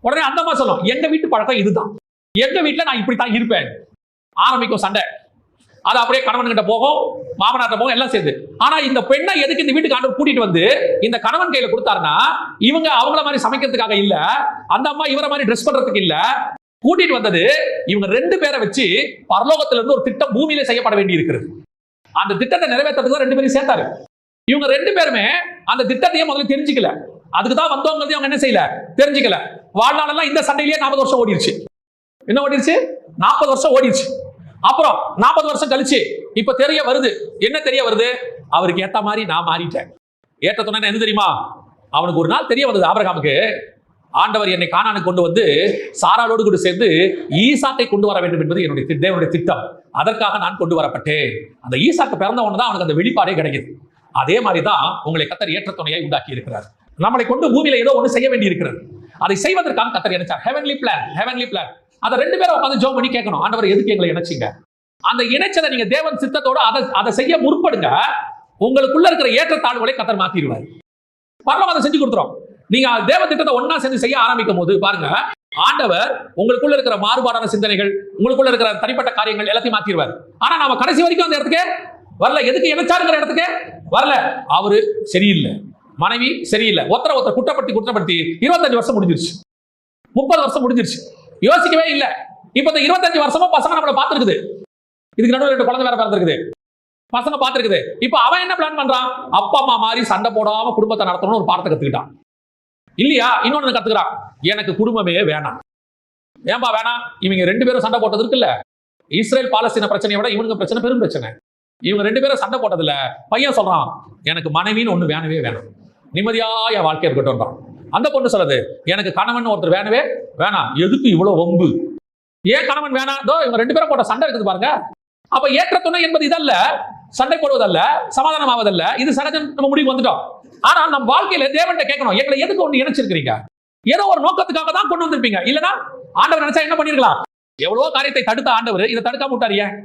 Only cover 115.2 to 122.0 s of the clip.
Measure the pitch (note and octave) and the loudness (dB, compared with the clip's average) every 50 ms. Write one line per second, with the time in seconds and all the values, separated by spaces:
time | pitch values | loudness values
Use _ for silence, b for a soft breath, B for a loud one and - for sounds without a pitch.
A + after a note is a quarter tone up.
115.2 | D#3+ D#3 D#3+ D#3+ C3+ A#2 G#2+ G2 - - - _ - - _ _ _ _ - E3 | -2 -4 -4 -2 -4 -4 -6 -8 -12 -16 -20 _ -20 -20 _ _ _ _ -6 -4
116.2 | G3+ A3+ A3+ A3 A3+ A3 A3 A3+ A3 A3+ A3+ G3+ F3+ D#3 D#3 D#3+ - E3 C3 C#3 | -2 -2 -2 -2 -2 -2 -2 -2 -2 -2 0 2 2 0 0 2 0 0 2 2
117.2 | - C#3 B2 A#2 A2 - - - - - - - - - - G3+ B3 D4 D4 C4+ | 0 0 0 -2 -2 -6 -6 -14 -18 -20 -20 -20 -16 -4 -4 0 0 2 0 2
118.2 | B3+ B3 - G3+ F3 D3 C#3 B2 G#2+ - - - - - F3+ G3+ G3+ F#3+ - F#3 | 0 2 2 2 2 2 2 0 -2 -4 -10 -10 -4 -2 -2 0 -2 -2 -2 -2
119.2 | G3+ A3+ A#3+ A#3+ A#3 A#3 G#3+ F#3 - E3 E3+ F#3+ G3+ G#3+ G#3+ B3+ D4+ - - - | -2 0 -2 -2 0 -2 -2 0 2 2 2 2 2 2 2 0 0 0 -4 -8
120.2 | - - - - E3 G3 G3+ F#3 D#3+ C#3+ C3+ C#3 E3+ G3+ A3 C4+ C4+ B3+ F#3+ D#3+ | -10 -14 -4 -2 -2 0 0 0 -2 -2 0 0 2 2 2 2 4 4 4 6
121.2 | F3+ G#3 G3 D#3+ E3+ F3 F3+ E3+ F3 D3+ - A2+ A2+ - - - | 4 4 4 2 2 2 2 4 4 2 2 0 -4 -6 -10 -14